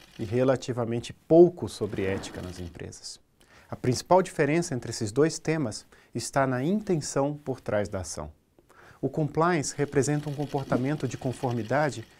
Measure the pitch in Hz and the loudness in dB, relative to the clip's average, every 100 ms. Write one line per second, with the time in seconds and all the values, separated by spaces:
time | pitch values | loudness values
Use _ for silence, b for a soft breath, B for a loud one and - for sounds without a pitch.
0 | - - 107 120 131 123 - 120 113 120 | -20 -10 -2 2 2 2 0 -4 -2 -4
1 | - - - 160 175 175 104 - 104 101 | -6 -12 4 10 10 8 -8 -4 -6 -2
2 | 95 98 - 85 90 87 90 - 92 - | -2 -2 -6 -10 -10 -10 -12 -12 -14 -14
3 | - - _ _ b b b - 120 120 | -16 -18 _ _ b b b -4 0 0
4 | - 185 180 - 143 160 170 127 - 107 | 4 4 4 2 2 2 0 -4 -6 -4
5 | 110 113 160 160 - 160 120 104 - b | -4 2 2 2 -4 -2 -2 -6 -14 b
6 | b 120 - 143 135 123 143 208 208 170 | b -10 -4 0 2 0 0 -2 0 -2
7 | - 143 139 147 - 127 - 104 101 98 | 0 -2 -2 -4 -8 -8 -2 -2 -2 -4
8 | 90 - 78 - _ _ _ B B B | -6 -10 -12 -14 _ _ _ B B B
9 | 135 165 147 156 165 175 131 - 143 143 | -6 -2 -2 2 2 2 -2 -4 0 2
10 | 127 147 151 139 143 143 131 123 131 147 | 2 0 -2 -6 -4 -4 -2 -2 0 -2
11 | 127 - 131 117 131 120 107 131 151 110 | -4 -4 -6 -4 -4 -2 0 0 0 -2
12 | - b | -12 b